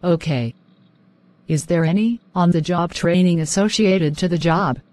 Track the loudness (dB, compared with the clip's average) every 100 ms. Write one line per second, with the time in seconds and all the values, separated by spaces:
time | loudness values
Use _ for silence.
0 | 0 -2 0 -2 -4 -8 _ _ _ _
1 | _ _ _ _ _ -4 0 0 2 2
2 | 0 -2 _ 0 2 2 0 -2 -4 -2
3 | 0 2 2 2 -2 0 0 2 2 2
4 | 0 -2 -2 0 0 0 0 -4 -8